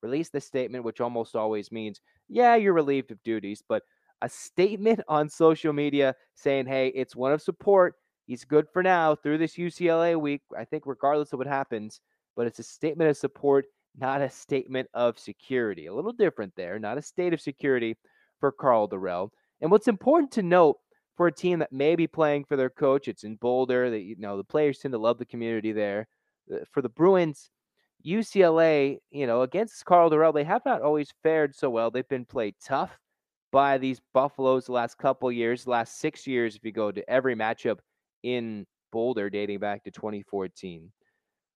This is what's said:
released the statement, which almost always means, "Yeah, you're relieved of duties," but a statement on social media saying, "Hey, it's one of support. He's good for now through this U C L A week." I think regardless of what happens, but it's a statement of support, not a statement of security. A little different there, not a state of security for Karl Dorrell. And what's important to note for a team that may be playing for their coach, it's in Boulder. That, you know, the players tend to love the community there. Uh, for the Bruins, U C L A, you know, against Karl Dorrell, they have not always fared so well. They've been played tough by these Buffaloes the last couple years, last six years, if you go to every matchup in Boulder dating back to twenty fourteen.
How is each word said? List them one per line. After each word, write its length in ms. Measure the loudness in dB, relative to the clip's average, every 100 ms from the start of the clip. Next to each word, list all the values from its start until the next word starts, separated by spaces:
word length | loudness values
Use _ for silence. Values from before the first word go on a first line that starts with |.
released 320 | -6 -6 -6
the 80 | -8
statement, 440 | -6 -6 -6 -6
which 160 | -8 -4
almost 340 | -4 -4 -6
always 380 | -4 -2 -4 -6
means, 280 | -10 -10 -12 _ _ -6
"Yeah, 260 | 2 4
you're 180 | 6 4
relieved 380 | 4 2 0 -2
of 100 | -8
duties," 400 | -6 -4 -6 -10 -4
but 140 | -4 -4 _ _ _
a 60 | -10
statement 720 | -10 -6 0 0 2 0 0 0
on 200 | 0 0
social 440 | 4 4 4 0
media 420 | -2 0 2 2 0 _
saying, 320 | _ -2 0 0
"Hey, 220 | 0 0
it's 280 | -2 -6 -4
one 160 | -2
of 100 | 0
support. 520 | -2 -4 4 6 4 0 _ _ -14
He's 180 | -14
good 220 | 0 2 2
for 80 | 0
now 360 | 2 4 4 0
through 220 | -2 -2
this 200 | -2 -4
U 100 | -8
C 180 | -2 0
L 160 | 2
A 100 | 2
week." 280 | 0 -2 -4 _ -14
I 80 |
think 200 | -8 -8 -8
regardless 460 | -2 0 0 -2
of 60 | -6
what 100 | -4
happens, 520 | -4 -4 -8 -10 -18 _ _ _ -6
but 100 | -6
it's 140 | -6
a 20 |
statement 480 | -16 -8 -6 0 0
of 60 | 0
support, 500 | -4 -4 2 2 0 _ _ -10
not 240 | -6 -4
a 80 | -4
statement 580 | -8 -6 -6 -4 -8 -6
of 240 | -2 -2 -2
security. 680 | -10 -18 -6 -2 -2 -4 -10
A 80 |
little 180 | -8 -8
different 420 | -2 -2 -2 -8
there, 240 | -10 -10 -8
not 180 | -8 -8
a 60 |
state 320 | -8 -6 -4
of 60 | -4
security 560 | -6 -4 0 0 0 -6 _ _ _ _
for 140 | -4
Karl 360 | 0 2 2 2
Dorrell. 420 | -2 -6 -6 -8 _ _ _
And 100 | 2
what's 160 | 2 2
important 420 | 0 2 2 2
to 120 | -2
note 340 | 2 6 4 2 _ _ _ -2
for 100 | -2
a 60 |
team 260 | 0 -2 -2
that 140 | -4
may 240 | -2 0 2
be 100 | 0
playing 380 | 0 0 0
for 100 | -2 -2
their 140 | -2
coach, 380 | 0 0 0 -2
it's 160 | -12
in 100 | -12
Boulder. 560 | -6 -2 0 0 0 0
That, 120 | -4
you 120 | -8 -12
know, 200 | -10 -10
the 80 |
players 340 | -4 0 0 -2
tend 140 | -6
to 60 | -2
love 200 | 0 -2
the 60 |
community 480 | -6 -8 -6 -4 -4
there. 340 | -2 -4 -4 -8 _ _ _ -12
Uh, 60 | -12 -8
for 120 | -4
the 60 | -4
Bruins, 640 | 2 4 4 2 -4 -16 _ _ _ _ _
U 200 | -6 -4
C 200 | 0 4
L 180 | 6 6
A, 400 | 4 4 2 -2 _
you 160 | -6 -2
know, 160 | 0
against 420 | 0 -2 -6 -8
Karl 260 | 4 6 6
Dorrell, 240 | 6 4
they 100 | 2
have 200 | 0 -2
not 180 | -2 -2
always 300 | 0 0 -2 _
fared 320 | 0 2 0
so 160 | -2 -4
well. 200 | 0 -2
They've 180 | -4 -6
been 160 | -8
played 300 | -6 -6 -6 -8
tough 340 | -6 -4 -4 -10 _ _ _ _ _
by 260 | 2 4 2
these 220 | 0 -6 _
Buffaloes 520 | 0 0 0 2 2 0
the 60 |
last 260 | -4 -4 -2
couple 340 | -2 -2 -2
years, 340 | -2 -2 -2 -2
last 320 | -2 -2 -6
six 280 | -8 -6 -4
years, 280 | -2 -2
if 100 | -4
you 80 | -10
go 200 | -6 -6
to 180 | -6 -2
every 240 | 0 0
matchup 440 | -2 -4 -4 -4 -4 _ _ _ _
in 440 | -6 -6 -6 -10 -14 _ _
Boulder 380 | -4 -4 -2 -4
dating 280 | -4 -6 -6
back 240 | -6 -8
to 60 | -10
twenty 320 | -12 -10 -10
fourteen. 680 | -10 -8 -8 -10 -16 -16 -20 _ _ _ _ _ _